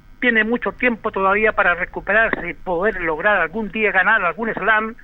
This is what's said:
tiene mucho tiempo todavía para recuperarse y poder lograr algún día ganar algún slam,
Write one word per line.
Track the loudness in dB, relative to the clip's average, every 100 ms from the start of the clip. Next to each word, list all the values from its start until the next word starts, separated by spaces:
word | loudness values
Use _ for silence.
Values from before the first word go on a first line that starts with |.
| -20 -2
tiene | 0 2 2
mucho | 0 -2
tiempo | -2 -2 0 -4
todavía | 0 2 2 2
para | 2 0 0
recuperarse | -4 -6 -2 2 2 -2 -6
y |
poder | -8 -4 -2 0 0
lograr | -2 0 2 2
algún | 0 -4 -6
día | -2 2
ganar | 2 4 2
algún | 0 -2 -4
slam, | -2 0 0 0 -8